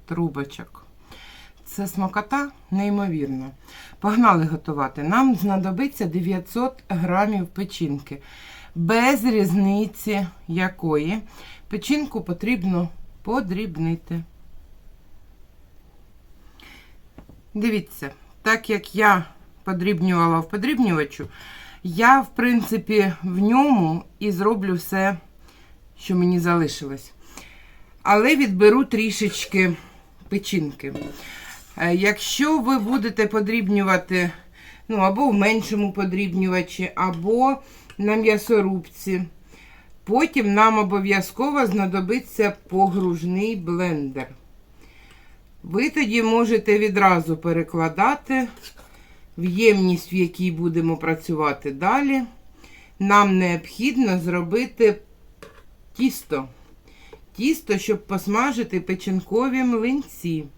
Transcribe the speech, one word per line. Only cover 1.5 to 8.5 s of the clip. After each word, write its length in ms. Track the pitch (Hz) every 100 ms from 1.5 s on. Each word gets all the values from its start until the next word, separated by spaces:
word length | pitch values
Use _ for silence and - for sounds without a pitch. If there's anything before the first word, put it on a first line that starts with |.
| - -
Це 220 | - 196
смакота 640 | 196 190 208 208 277 285 - -
неймовірна. 800 | 185 202 202 196 160 139 131 131 - - - - -
Погнали 460 | 202 220 233 170 160
готувати. 580 | 156 - 143 135 -
Нам 320 | 151 226 269 190
знадобиться 680 | 202 190 185 180 277 - 180
дев'ятсот 800 | 175 175 185 185 233 262 - -
грамів 580 | 175 175 185 214 208 175
печінки. 760 | - 190 - 160 143 139 139 - - -